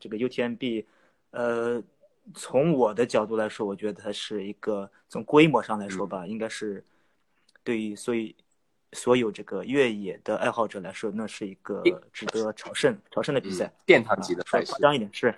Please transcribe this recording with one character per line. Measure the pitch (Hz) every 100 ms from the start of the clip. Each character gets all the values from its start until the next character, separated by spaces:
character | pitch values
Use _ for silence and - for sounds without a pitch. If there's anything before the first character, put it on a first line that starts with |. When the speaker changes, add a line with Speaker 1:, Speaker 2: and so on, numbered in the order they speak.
Speaker 1:
这 | 107
个 | 107
U | 123
T | 123
M | 120
B， | 113 127 110 - _ _ _ _
呃， | 123 120 117 117 120 101 _ _ _ -
从 | 156 - 131 160
我 | 143 113
的 | 104
角 | 120 117 107
度 | 110
来 | 107
说， | - 104
我 | 98
觉 | 104
得 | 95
它 | 104
是 | 104 - 104 98
一 |
个， | 101 - 101 98 _ _
从 | -
规 | 110 147 160
模 | 120
上 | 101 107
来 | 98
说 | 95 98
吧， | 98
Speaker 2:
嗯。 | 90
Speaker 1:
应 | 110
该 | 113
是 | - 107 98 - _ _ _ _ _ _ _
对 | - 113
于 | 107
所 | 101 - 117
以， | 110 - _ _ _ _ _
所 | - 123
有 | 127 113
这 | 95
个 | - 98
越 | 101 143 123
野 | 104 98 -
的 | - 107
爱 | 123
好 | 117 104
者 | 101
来 | 90
说， | 92 110
那 | 101 107
是 | - 101
一 | 95
个 | - 98 - - -
值 | - 107
得 | 113 107
朝 | - -
圣， | - 143
Speaker 2:
一 | 104 _
Speaker 1:
朝 | -
圣 | 117
的 | 135
比 | 98
赛。 | 90 -
Speaker 2:
嗯， | -
殿 | - 151
堂 | 113 98
级 | 95
的 | 87
赛 | - -
事。 |
Speaker 1:
啊， |
说 | 85
夸 | -
张 | 143
一 | 147
点， | 104
是。 | - 123